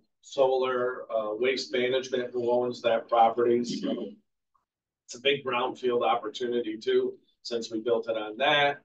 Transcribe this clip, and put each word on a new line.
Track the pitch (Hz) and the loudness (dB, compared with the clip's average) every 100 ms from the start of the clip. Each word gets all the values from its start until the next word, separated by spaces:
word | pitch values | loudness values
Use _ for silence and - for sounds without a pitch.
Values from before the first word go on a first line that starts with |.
| _ _ | _ _
solar, | - 143 131 131 127 127 123 127 - | -8 2 2 2 0 0 -2 -4 -4
uh, | 113 107 | -4 -2
Waste | 107 131 127 - | 0 0 0 -2
Management, | 127 123 131 - 131 123 | -2 0 0 -2 -4 -4
who | 123 120 | -2 0
owns | 123 123 117 | 0 0 -2
that | 117 113 - | 0 0 2
property. | 117 117 120 120 120 | 4 6 4 4 2
So | 120 - - 185 - - _ _ _ _ _ _ _ _ - | 0 -4 -4 -4 -6 -12 _ _ _ _ _ _ _ _ -20
it's | 120 | -4
a | |
big | 131 139 | 0 0
brownfield | 127 123 123 117 123 120 - | 0 -2 -2 -2 0 2 2
opportunity | - 110 - 120 120 110 110 | 0 -2 -6 -2 -2 -4 -4
too, | - 127 131 - _ _ | 0 2 2 -4 _ _
since | - 117 113 | -8 -6 -4
we | 110 | -4
built | 117 113 113 | 0 0 0
it | 110 | -4
on | 107 110 | -6 0
that. | 143 147 143 139 | 2 4 2 0